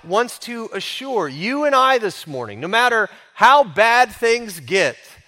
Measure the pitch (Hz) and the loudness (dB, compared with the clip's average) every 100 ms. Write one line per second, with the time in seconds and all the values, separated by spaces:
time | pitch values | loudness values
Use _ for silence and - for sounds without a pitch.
0 | 165 196 240 - - 233 220 196 - - | -4 -2 -2 -6 -12 -12 -10 -10 -10 -10
1 | 269 240 151 135 202 277 294 269 262 262 | -6 -4 -4 -6 -6 -2 0 2 2 2
2 | 208 - 165 135 113 101 160 220 247 233 | -2 -8 -12 -10 -10 -10 -4 0 2 2
3 | 202 - - - 220 285 247 143 226 240 | -2 -6 -16 2 6 6 4 2 4 4
4 | 247 - 233 233 226 165 123 190 151 - | 2 0 -2 -2 -4 -14 -4 0 0 -2
5 | - - | -14 -20